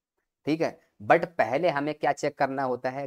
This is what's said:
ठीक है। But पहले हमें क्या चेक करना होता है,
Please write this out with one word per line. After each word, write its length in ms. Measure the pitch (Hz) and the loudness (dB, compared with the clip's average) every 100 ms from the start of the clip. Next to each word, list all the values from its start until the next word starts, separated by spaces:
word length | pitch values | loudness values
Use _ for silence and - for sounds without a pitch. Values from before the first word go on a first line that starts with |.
| _ _ _ _ - | _ _ _ _ -4
ठीक 140 | 160 | 0
है। 180 | 143 - _ - | -2 -4 _ -6
But 240 | 104 165 175 | 2 4 4
पहले 400 | - 113 135 175 | -2 0 2 0
हमें 260 | 143 147 | 0 -4
क्या 180 | 151 147 | -2 -2
चेक 240 | 143 147 - | 0 -4 -2
करना 240 | 135 135 | -2 0
होता 280 | 131 123 127 | -2 -2 -4
है, 160 | 131 | -6